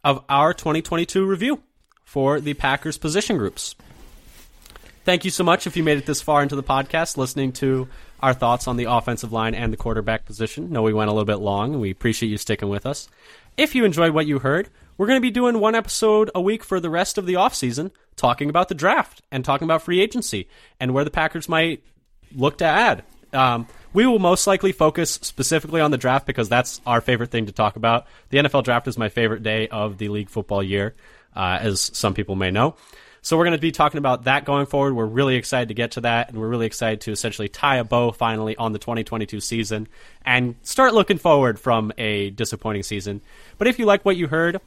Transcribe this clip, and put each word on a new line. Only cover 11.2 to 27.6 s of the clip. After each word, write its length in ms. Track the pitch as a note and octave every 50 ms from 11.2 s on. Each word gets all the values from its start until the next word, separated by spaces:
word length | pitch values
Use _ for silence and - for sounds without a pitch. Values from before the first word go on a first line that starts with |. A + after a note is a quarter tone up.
| G#2
bit 100 | G#2 G#2
long, 360 | G2 G#2 G2+ G2 G2+ G#2 B2+
and 80 | D3+ C#3
we 100 | A2 G2
appreciate 380 | F#2 _ - A#2 A2 - A#2 A2
you 100 | G#2+ G2+
sticking 300 | - - A2 - G#2+ G2+
with 180 | G2+ G2+ -
us. 220 | C3 D3 - - - _ _ _ - - - _ _ _
If 180 | - D4 D4+ -
you 100 | B3+ A#3
enjoyed 300 | G3+ D#3 D#3+ E3+ E3 D3+
what 120 | D#3+ D3+
you 120 | D3+ C#3+ C3+
heard, 320 | C3 C3+ C#3+ F3 G3+ - _ _ - _ -
we're 100 | - G3
gonna 140 | G#3+ C4 C4+
be 100 | A#3+ B3
doing 300 | G#3 B3 B3 B3 A#3 A3+
one 140 | G3+ A3 A3
episode 560 | A3+ G#3+ - - - A3 G#3+ G#3+ G#3+ G#3+ G#3+ -
a 60 | F#3
week 240 | F3+ G3 A3 A3 -
for 160 | - G3 F#3
the 100 | E3 E3+
rest 280 | D#3+ E3+ F#3+ - - G#3+
of 80 | F#3+
the 80 | F3 F3+
offseason, 560 | F3+ G3 - - - - B2 A#2 C#3 D#3+ F#3+ _ _ _ _ _
talking 320 | - - B2 A#2+ - C#3+ D3
about 200 | D#3+ F3 F#3 -
the 60 | F#3+
draft 480 | C#3+ D3+ F#3+ B3 D#4 - - - - _ _
and 140 | - C3 B2
talking 220 | - C#3+ A#3 -
about 160 | D#3+ D#3+ D#3+
free 180 | - - F3 F3+
agency 480 | G3+ A3 - B3 - - - G2+ F2 - _ - - _ _ _
and 140 | C3 B2+
where 120 | B2+ C3+ D3
the 60 | D3+
Packers 380 | - E3+ D#3 D#3 - E3 D3+ -
might 340 | E3+ D#3+ E3 E3 D3+ - _ - _ _ _ _ _ _ _ _ -
look 240 | C3 B2+ C#3+ - -
to 80 | E3+
add. 360 | D#3+ D3+ F#3+ A#3+ A3 C3+ F2+ - - - - _ _
Um, 340 | - C3 C3 B2+ A#2+ A#2 A#2 - - - - -
we 140 | - F#3+ A#3
will 120 | B3+ A#3+ G#3+
most 280 | F#3 F3 F#3 F#3 -
likely 260 | G3+ G3 F#3+ - F#3+
focus 400 | F#3 - D#3+ D#3 - - E3 - - -
specifically 580 | - - - - C3 - D#3+ D#3+ - D#3 D#3+ E3
on 100 | D3+ D3+
the 80 | C#3+ B2
draft 280 | - B2+ B2+ C#3 -
because 220 | - B2+ - A2+ F#2+
that's 320 | A#2+ B2 B2 - - - -
our 140 | B2 A#2+ A#2
favorite 300 | - - B2+ A2 A#2+ A#2+
thing 160 | - A#2 A2
to 60 | G2+
talk 240 | - -